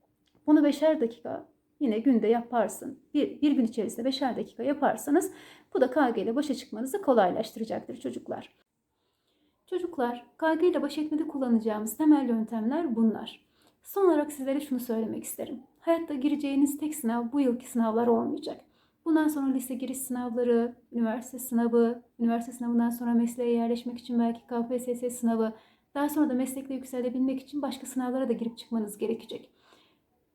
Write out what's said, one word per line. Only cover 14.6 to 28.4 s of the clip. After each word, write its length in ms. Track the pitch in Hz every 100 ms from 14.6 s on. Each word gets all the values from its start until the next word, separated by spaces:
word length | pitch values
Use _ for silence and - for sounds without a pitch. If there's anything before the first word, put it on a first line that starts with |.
| - 247
söylemek 440 | 240 226 214 226
isterim. 360 | - - - 247 - _
Hayatta 340 | 339 330 330
gireceğiniz 640 | 277 294 285 277 277 285 -
tek 180 | 302 -
sınav 360 | 226 240 233
bu 80 | 285
yılki 280 | 262 233 -
sınavlar 400 | 240 226 220 240
olmayacak. 540 | 226 262 - - - - _ _ _ 330
Bundan 220 | 311 302
sonra 240 | 294 269
lise 240 | 254 - 254
giriş 220 | 254 -
sınavları, 800 | - 247 247 233 240 233 240 - _
üniversite 480 | 233 226 233 - 247
sınavı, 640 | - 233 233 240 233 240 - -
üniversite 320 | 233 233 247
sınavından 380 | - 240 233 233
sonra 240 | 233 240
mesleğe 380 | 233 233 254 240
yerleşmek 460 | 233 233 233 240 240
için 220 | - 233
belki 280 | 233 233 -
K 200 | 240 233
P 120 | 247
S 160 | 247 240
S 140 | 247
sınavı, 440 | 240 226 226 220 - _ _ _ 277
daha 140 | 294
sonra 200 | 311 254
da 40 |
meslekte 400 | 247 262 277 269
yükselebilmek 680 | 262 - 254 240 254 262 269
için 200 | - 294
başka 240 | 269 - -
sınavlara 440 | 262 247 262 240
da 40 |
girip 240 | 233